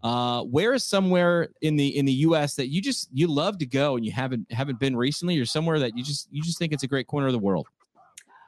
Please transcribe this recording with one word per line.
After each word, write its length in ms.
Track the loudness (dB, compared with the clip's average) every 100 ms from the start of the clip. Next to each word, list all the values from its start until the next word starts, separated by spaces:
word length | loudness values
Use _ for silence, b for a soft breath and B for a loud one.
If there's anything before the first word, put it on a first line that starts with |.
uh, 400 | -2 0 0 -2
where 280 | 0 0 2
is 100 | 0
somewhere 640 | 0 2 4 4 4 2 0 -2
in 120 | 0
the, 140 | 2 2 2
in 60 |
the 80 | 2
U 240 | 4 4 4
S 180 | 2
that 140 | -2 -4
you 120 | -2
just, 280 | -2 -4 -6
you 140 | -2 0
love 320 | 2 0 -2
to 80 | -2
go 300 | 0 0 0
and 100 | -2
you 60 |
haven't, 340 | -4 -4 -4 -4
haven't 260 | -4 -4 -2
been 160 | -2
recently, 420 | 0 0 -2 -2 0
or 60 | 0
somewhere 340 | -2 0 0
that 180 | 0 -2
you 60 |
just, 240 | -6 -8 -8
you 140 | -6
just 160 | -6 -4
think 120 | -4
it's 120 | -4
a 20 | -2
great 220 | -2 -2
corner 180 | -2 0
of 60 |
the 80 | 2
world? 260 | 2 0 -2 _ _ _ _ -20 b b